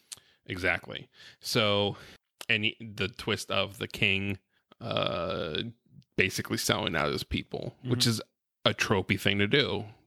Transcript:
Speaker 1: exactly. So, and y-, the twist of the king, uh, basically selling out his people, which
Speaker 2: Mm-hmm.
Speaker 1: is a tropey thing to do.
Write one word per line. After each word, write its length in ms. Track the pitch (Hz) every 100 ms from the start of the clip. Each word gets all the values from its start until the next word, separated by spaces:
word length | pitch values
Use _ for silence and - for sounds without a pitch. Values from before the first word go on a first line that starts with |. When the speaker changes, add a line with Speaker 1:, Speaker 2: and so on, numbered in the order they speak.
| _ - _ _ -
Speaker 1:
exactly. 640 | 92 90 85 - - - - - -
So, 560 | - 123 107 101 101 - - - _ - -
and 160 | 110
y-, 120 | 110 -
the 280 | 113 101 95
twist 420 | - - 101 -
of 280 | 98 101 98
the 100 | 104
king, 500 | - 104 95 98 95 _ _ _ -
uh, 840 | 110 104 98 - 85 90 85 82 117 - _ - - -
basically 420 | 95 - - 107
selling 360 | - 104 104 80
out 140 | 73
his 120 | 67
people, 500 | - - - - - -
which 180 | 127 120
Speaker 2:
Mm-hmm. 100 | 127
Speaker 1:
is 120 | 110 - _ _ _ 113
a 80 |
tropey 440 | 104 - 101 - 98
thing 200 | 104 101
to 80 | 104
do. 380 | 139 104 98 107 -